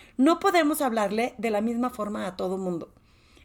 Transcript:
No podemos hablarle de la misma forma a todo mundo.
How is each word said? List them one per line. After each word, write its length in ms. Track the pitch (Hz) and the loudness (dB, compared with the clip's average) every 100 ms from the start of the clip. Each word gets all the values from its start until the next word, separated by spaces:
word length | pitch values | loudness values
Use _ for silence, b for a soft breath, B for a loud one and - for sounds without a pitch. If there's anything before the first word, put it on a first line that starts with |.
| B - | B 2
No 220 | 277 339 | 4 4
podemos 420 | 392 359 294 302 | 4 4 4 2
hablarle 520 | 269 226 202 214 240 - | 0 0 0 0 -2 -4
de 120 | 226 | -2
la 120 | 208 | 0
misma 260 | 220 233 247 | -2 -2 -4
forma 380 | - 208 214 202 | -4 -6 -6 -6
a 100 | 185 | -4
todo 220 | 185 190 | -4 -2
mundo. 340 | 185 170 - _ b b b b | -2 -4 -8 _ b b b b